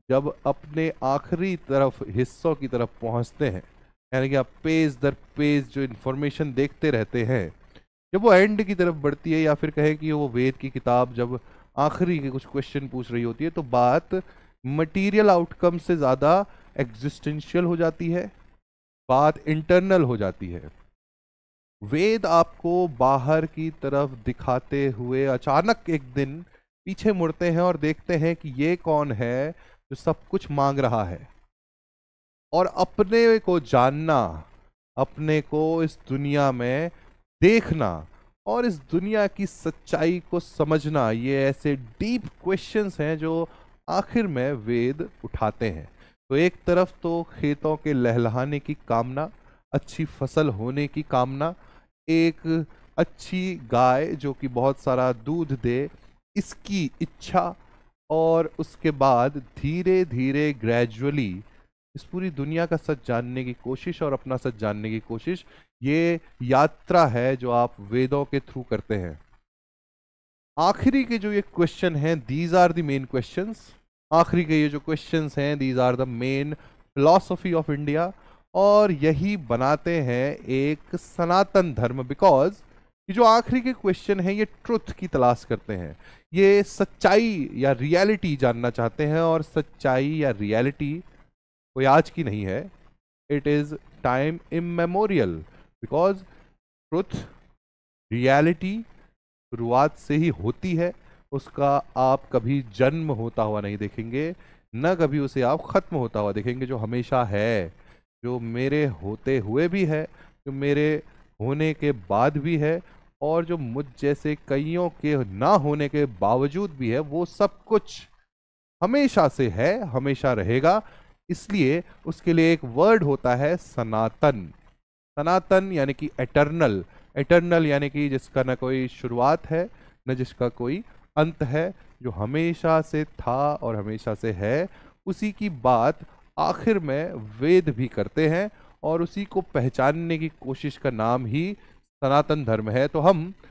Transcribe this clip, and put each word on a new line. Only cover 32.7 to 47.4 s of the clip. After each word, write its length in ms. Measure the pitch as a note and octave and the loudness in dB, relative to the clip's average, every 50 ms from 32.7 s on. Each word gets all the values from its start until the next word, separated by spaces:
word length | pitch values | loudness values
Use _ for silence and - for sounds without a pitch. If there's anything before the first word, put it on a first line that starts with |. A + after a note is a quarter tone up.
| - - F#3 - - - G#3 F#3 A3 A#3 A#3 A3+ A3+ A3 | 0 -2 -2 -2 0 -2 -2 2 2 4 4 6 4 4
को 200 | - F#3+ F3+ E3+ | 2 0 0 0
जानना, 840 | C3+ - - B2+ B2 C3 C#3 D3 D#3+ D#3+ D3+ C3 A2 E2+ E2 D#2+ D#2 - - - _ _ _ _ _ _ - | 0 2 4 4 4 4 2 0 0 2 2 2 2 0 -4 -8 -14 -16 -20 -20 _ _ _ _ _ _ -4
अपने 440 | C3 C3+ - - - D#3 D#3 D#3 D3+ | -4 -4 -4 -4 -6 -2 0 0 0
को 420 | C#3+ - D3+ D3+ D#3 D#3+ E3 E3 D#3+ | 0 -2 -2 0 0 0 0 0 -2
इस 160 | D3+ - - - - | -2 -4 -8 -10 -8
दुनिया 440 | C3 C#3 C#3+ C#3+ C#3+ C#3+ C#3+ C3+ B2+ | -6 -4 -2 -2 0 2 2 2 0
में 380 | A#2+ A#2+ B2 B2+ C#3+ E3 E3+ - - - - - _ _ _ _ - D#3+ | 0 -2 -2 -2 -2 -4 -6 -8 -12 -20 -20 -20 _ _ _ _ 4 4
देखना 480 | F#3 A3 A3+ - - E3 D#3+ B2 F#2+ E2+ D#2 E2 - - - - _ _ _ - | 6 6 6 4 2 -2 0 0 -2 -2 -4 -8 -14 -20 -20 -20 _ _ _ -6
और 200 | G3+ A3 A#3+ B3 | -4 -2 0 0
इस 120 | A#3+ F3+ D3 C3+ - | -2 -2 -4 -6 -4
दुनिया 360 | D#3+ F3 F#3+ G#3 A3 G#3+ G#3 | -4 -2 -2 0 0 0 0
की 200 | G3 - - G3 | 0 -2 -4 -6
सच्चाई 760 | F3+ - - - E3 - - - - - D3+ D#3+ E3+ F3+ F3 - - | -6 -6 -6 -8 -8 -8 -8 -8 -4 -2 0 2 2 0 -2 -4 -4
को 100 | - F3 | -4 -4
समझना, 680 | - - - - D3+ D3 D#3 D3+ C#3+ D3+ D#3 D3 B2 A2 | -4 -4 -4 -2 0 2 0 0 0 0 0 0 2 2
ये 340 | A2+ A2+ A#2+ C3 C#3 C#3 C3+ | 0 0 -2 -2 0 2 2
ऐसे 320 | C3+ C3+ - - D3+ C#3+ | 0 0 0 -2 -2 -2
डीप 500 | C3+ A#2+ A2+ - - G3+ A3 B3 A#3+ - - - - - | -2 -4 -10 -8 -6 -4 -2 -2 -4 -4 -8 -14 -8 -4
क्वेश्चंस 560 | F3 F#3+ - - - - A3 G#3 G3 - - | -2 -2 -2 -2 -2 -2 -2 -2 -2 -2 -4
हैं 180 | D3+ D3+ D#3+ D3+ | -4 -2 -2 -2
जो 300 | D#3+ D#3+ D#3+ E3 E3+ - - - - - - _ _ - | -2 -2 -2 -2 -4 -4 -8 -16 -20 -20 -20 _ _ -4
आखिर 380 | D#3+ F#3+ G3+ - - A#3 A3 | -2 -2 -2 0 0 -2 0
में 260 | F#3 D3 B2+ B2+ C#3 C#3+ | 0 0 -2 -2 -2 -2
वेद 560 | A#2 G#2 A2+ A#2+ A#2+ A#2 B2+ C#3+ D#3 E3+ - - - - | -4 -4 -2 0 0 2 0 -2 -4 -6 -10 -12 -14 -14
उठाते 460 | - - - A2+ G#2+ - - A#2+ - | -10 -6 -2 -2 -2 -2 -2 -4 -4
हैं। 180 | D#2+ D#2 C#2+ - - - - - _ _ _ - | -6 -6 -12 -16 -20 -20 -20 -20 _ _ _ -2
तो 60 | C3+ | 0
एक 200 | D3 E3+ F3+ - - - | 2 2 2 0 -2 -2
तरफ 280 | - F3 F3+ F#3 F3+ - - - | 0 2 2 2 0 -2 -8 -6
तो 200 | E3+ E3 E3+ E3+ - - | -4 -4 -4 -6 -8 -8
खेतों 380 | - | -4